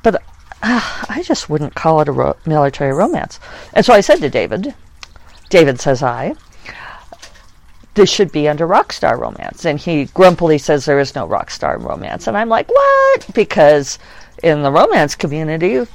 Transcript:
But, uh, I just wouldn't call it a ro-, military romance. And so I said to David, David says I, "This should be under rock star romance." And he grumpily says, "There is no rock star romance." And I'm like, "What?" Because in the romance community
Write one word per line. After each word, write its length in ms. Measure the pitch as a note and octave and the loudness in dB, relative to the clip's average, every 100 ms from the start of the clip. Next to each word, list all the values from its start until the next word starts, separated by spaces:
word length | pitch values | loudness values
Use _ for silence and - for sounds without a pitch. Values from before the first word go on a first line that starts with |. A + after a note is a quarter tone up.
But, 120 | A#3 F#3 - - - - | 0 -2 -10 -20 -20 -8
uh, 420 | G#3+ B3 - - - | -4 -4 -4 -10 -10
I 140 | - | -10
just 260 | F4+ - - | -4 -6 -4
wouldn't 260 | D3+ D3 | -6 -6
call 260 | - D#3+ D#3 | -4 0 2
it 60 | D3 | 0
a 40 | |
ro-, 260 | C3 - - | 0 -2 -4
military 480 | E3 D3+ C#3 - C#3 | -2 0 0 -2 -4
romance. 460 | C#3 A#3+ E4+ - - - - - | 0 -2 -2 -8 -14 -20 -20 -2
And 120 | - | 0
so 80 | G#3+ | 6
I 80 | G#3 | 4
said 200 | F#3+ D4+ | 6 2
to 80 | D3 | 2
David, 440 | A#2+ - C3 C4 - - - - - - - - | -2 -4 -6 -8 -12 -20 -20 -20 -20 -20 -20 2
David 300 | F3+ C#3+ B2 | 4 4 2
says 220 | D3 B2 | -2 0
I, 340 | C3 A#2+ D3+ D4+ - - - - - - - - - - - - - - - | -2 -4 -8 -10 -16 -20 -20 -20 -20 -20 -20 -20 -20 -20 -20 -20 -20 -20 -6
"This 140 | - F#3 | 2 2
should 220 | - G3+ | 4 0
be 160 | D#3 D3 | 0 -2
under 180 | D3 | 0
rock 280 | E3 A3 G#4 | 0 0 0
star 240 | - - A#2 | -4 -2 -2
romance." 480 | - - G1+ - | -6 -10 -14 -6
And 140 | E3 C#3+ | -4 -4
he 260 | - D#3 | -4 -4
grumpily 520 | C3 - F#3 F3 E3+ D3+ | -4 4 4 6 0 0
says, 280 | - D3+ | 2 -2
"There 140 | C#3 C#3 | 2 0
is 140 | C3+ | 0
no 120 | C#3 | -6
rock 240 | F2 G#2 - | -6 -6 -6
star 280 | - D2 - | -6 -4 -4
romance." 500 | A#1+ - - - - | -8 -10 -10 -8 -6
And 100 | G#3 | -4
I'm 120 | A3+ | -2
like, 200 | A3+ - | -2 0
"What?" 580 | B4+ C#5 C#5 C5+ C5+ - | 2 2 2 2 0 -2
Because 680 | - G3+ - D3 D3 C#3 - - - - - | -2 0 4 6 4 0 -12 -16 -20 -20 -2
in 200 | E3 D3+ | 0 0
the 80 | C#3+ | 0
romance 440 | D3+ D4+ F4 D3 | 2 4 2 0
community 680 | - D3+ D3+ D#3 D#3+ F3+ B3+ A#3+ | -2 -6 -4 -4 -2 -2 -2 -4